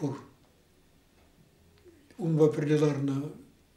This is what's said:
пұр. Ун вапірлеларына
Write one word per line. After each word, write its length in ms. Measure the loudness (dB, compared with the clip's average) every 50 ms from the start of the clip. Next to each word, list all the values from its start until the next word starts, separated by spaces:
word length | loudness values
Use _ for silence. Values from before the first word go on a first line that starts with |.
пұр. 160 | -6 -6 -6 -8 -14 -20 -20 _ _ _ _ _ _ _ _ _ _ _ _ _ _ _ _ _ _ _ _ _ -20 _ _ _ _ _ _ _ -20 -20 -20 -20 -20 -20 -12 -6
Ун 180 | -4 0 2
вапірлеларына 920 | 4 4 4 4 2 0 2 2 2 2 2 0 0 -2 -2 -4 -4 -6 -8 -12 -16 -20 -20 -20 _ _ _ _